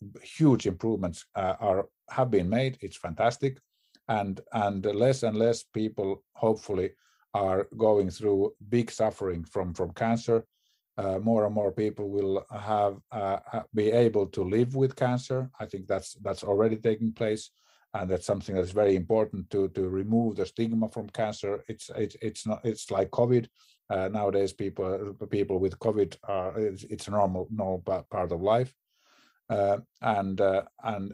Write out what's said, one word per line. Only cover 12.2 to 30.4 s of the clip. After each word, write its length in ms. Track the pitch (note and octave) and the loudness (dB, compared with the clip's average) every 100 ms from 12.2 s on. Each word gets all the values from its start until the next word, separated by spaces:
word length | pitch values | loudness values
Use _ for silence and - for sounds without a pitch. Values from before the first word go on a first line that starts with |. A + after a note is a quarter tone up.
| G2 F#2+ - G#2 | 0 0 -4 -10
have, 380 | G2+ G#2+ G#2 G2 _ | -2 2 2 0 _
uh, 260 | A#2 G2 G2 - | -4 -2 -2 -4
uh, 120 | A2+ - | -8 -4
be 180 | G#2+ G#2 | 2 4
able 340 | A#2 A#2+ A2 G2 | 6 4 4 0
to 180 | - F#2 | -2 0
live 300 | G#2+ B2 C3+ | 2 0 2
with 200 | C3+ - | 0 2
cancer. 540 | B2 B2 - C3 C3 - | 0 0 -2 -4 -6 -10
I 60 | G#2+ | -10
think 220 | G2 F#2 | -10 -4
that's, 260 | G2 - - | -4 -4 -10
that's 200 | G2+ F#2+ | -6 -6
already 360 | - G2 A2 A2 | 0 4 4 4
taking 340 | A#2 G#2+ A2+ | 2 2 0
place, 380 | - A2 G#2+ - _ _ _ _ | 0 -2 -2 -6 _ _ _ _
and 160 | G2+ F#2 | -6 -2
that's 160 | F2+ - | -2 0
something 300 | G2 F2+ F#2+ | -2 0 -2
that's 160 | F2+ | 0
very 240 | G2+ G2+ F#2+ | 4 4 4
important 540 | F2 A2 G#2+ G2 F#2 | 2 2 2 -4 -4
to, 180 | G2+ F#2+ | -2 0
to 200 | G2 F#2 | -2 -2
remove 480 | F#2+ G#2 A2+ A#2 G#2 | -2 2 2 2 0
the 80 | F#2 | -4
stigma 420 | - A#2 A2+ A2 | -2 -2 0 -2
from 220 | A#2+ G#2+ | -4 -10
cancer. 560 | - A2 A2 G2+ G#2 - | -4 -4 -2 -4 -4 -6
It's, 240 | G#2+ - - | -12 -10 -4
it's, 180 | G#2 - | -4 -4
it's 260 | A2 - G#2+ | -8 -6 -6
not, 140 | G#2+ | -4
it's 280 | A2+ G#2 - | -2 -4 -4
like 200 | G2 F#2+ | 0 0
covid. 360 | - A#2+ B2 B2 _ _ _ _ | 2 4 4 2 _ _ _ _
Uh, 180 | G2 F#2+ | -2 -2
nowadays, 460 | G#2+ G2+ G2 G2 | 0 0 2 0
people, 640 | - G2+ - F#2 F#2+ G2+ G2 - | -2 -6 -4 -4 -2 -6 -10 -4
people 300 | G2+ G2+ F#2 | -2 0 0
with 180 | F#2+ F2+ | 0 0
covid 360 | A2+ G#2+ F#2+ - | 0 2 0 -2
are, 340 | - G2 F#2 A2 | -6 -4 -4 -2
it's, 280 | G#2+ F#2+ - | -4 -4 -10
it's 240 | G#2+ - | -12 -4
a 20 | |
normal, 380 | G#2 G2 F#2 F2+ | 0 0 0 -4
normal 280 | G#2+ F#2+ F#2 | -4 -4 -4
pa-, 240 | F2+ F#2 - | -2 -4 -4
part 220 | G2+ F2+ | -4 -2
of 100 | E2+ | -2
life. 320 | F#2+ A#2 B2+ _ _ _ _ _ _ _ - | 2 2 0 _ _ _ _ _ _ _ -6
Uh, 300 | G#2 G2+ G2+ - _ | 0 2 0 -4 _
and, 380 | B2 G#2 G2 | 0 0 -2
uh, 220 | F#2+ | 0